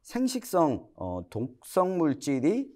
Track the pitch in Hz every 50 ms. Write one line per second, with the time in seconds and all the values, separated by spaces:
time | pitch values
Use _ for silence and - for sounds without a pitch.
0 | - - - 240 262 254 254 240 - - 190 175 160 143 117 - - - - -
1 | 92 90 90 90 85 - - 107 123 131 - _ - - - 185 185 185 185 175
2 | 160 147 127 - - 143 135 127 127 165 220 269 269 -